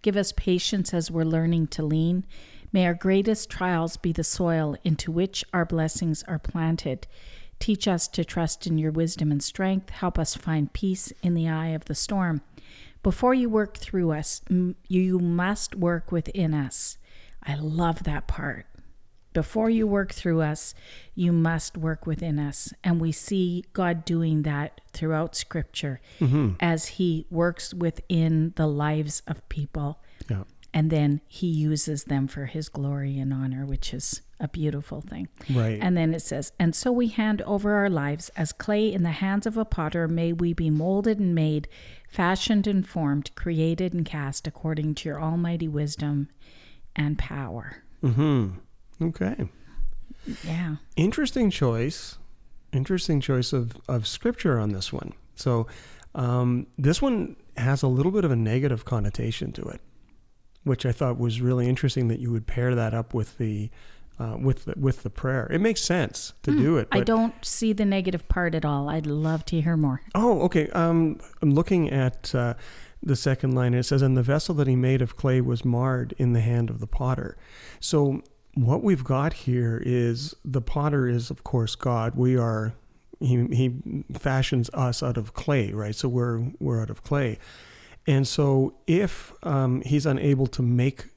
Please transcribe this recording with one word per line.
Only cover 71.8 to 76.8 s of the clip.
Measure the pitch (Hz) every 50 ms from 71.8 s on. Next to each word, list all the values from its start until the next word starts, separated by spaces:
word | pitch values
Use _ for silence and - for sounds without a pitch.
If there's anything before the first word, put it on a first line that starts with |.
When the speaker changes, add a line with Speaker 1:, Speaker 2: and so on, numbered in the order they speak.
| 160 143
Speaker 2:
at, | 131 135 131 127 - - - - -
uh, | 127 120 120 117 - - - - - - - - -
the | - 156 135
second | - - 143 131 - - 131 127
line. | 127 123 123
It | 120 123 123
says, | - 139 135
"And | 139 131 131
the | 127
vessel | 120 127 139 156 - - 170
that | 147 143
he | 131 127
made | 127 127 127 131 131
of | 127 117 -
clay | - - 135 127 127
was | 123 127 120 117 -
marred | 127 117 120 127 131 131 123 120 117 - -
in | 127 120 120
the | 117
hand | 107 120 120 120 117 117
of | 113 113